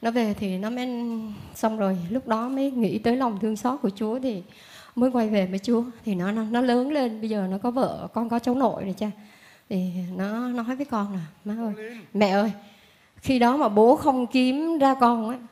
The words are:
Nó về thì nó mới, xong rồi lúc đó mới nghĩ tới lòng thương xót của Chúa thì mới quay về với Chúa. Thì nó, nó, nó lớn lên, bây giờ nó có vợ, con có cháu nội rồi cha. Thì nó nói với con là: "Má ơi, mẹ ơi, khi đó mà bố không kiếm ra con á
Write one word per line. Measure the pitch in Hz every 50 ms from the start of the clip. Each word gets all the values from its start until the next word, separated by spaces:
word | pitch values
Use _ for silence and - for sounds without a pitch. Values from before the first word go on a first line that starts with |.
| -
Nó | 226
về | 233 247 233 214 208 -
thì | 214 196 185 185
nó | 196 220
mới, | 240 247 247 254 247 233 240 233 226 226 220 220 208 - - - -
xong | - - 220 220 220
rồi | 208 190 190 185 170 170
lúc | 208 262 262 -
đó | 220 220 226 254
mới | 269 269 269 277
nghĩ | 262 247 226 190 147 214
tới | 214 - 233
lòng | 254 269 240 220 196
thương | 190 220 220
xót | 208 - 247 254 294 -
của | 214
Chúa | 196 - 226 214 226 262
thì | 254 269 220 185 175 - - - - - - - - - -
mới | - 240 262
quay | 247 247 226 214
về | 214 208 190
với | 180 185 196
Chúa. | - - 233 226 233 247 240 - -
Thì | 226 202
nó, | 180 175 190 208
nó, | 226 220 214
nó | 226 240
lớn | 254 254 240 247 247 269 311
lên, | 302 262 240 220 220
bây | 214 226
giờ | 214 208 190 185
nó | 185 196
có | - 247
vợ, | 240 269 247 - 80 - - - -
con | 220 233 233
có | 233 240
cháu | 233 - 247
nội | 262 277 220 180 - -
rồi | 202 185 -
cha. | 220 214 202 - - - - - - - - _ _ _
Thì | 214 185 180 185 175 185 180 175 185
nó | 185 190 202 214 226 247 247
nói | 247 247 233 226 262
với | 262 285
con | 285 - 220 202 202 202
là: | 190 165 156 - _ _
"Má | 208 208 226 233
ơi, | 220 208 214 214 220 247 226 190 - -
mẹ | 202 214 202
ơi, | 185 202 208 226 196 - - - - - _ _ _ _ _ _ _
khi | - - - 269 254
đó | 233 233 254
mà | 294 302 226
bố | 208 202 214 233 262
không | - - 302 262 254 247
kiếm | 226 - 262 254 254 254 285 311 330 330 320
ra | 277 269 262 269
con | 254 233 240 233 220 214
á | 247 262 240 -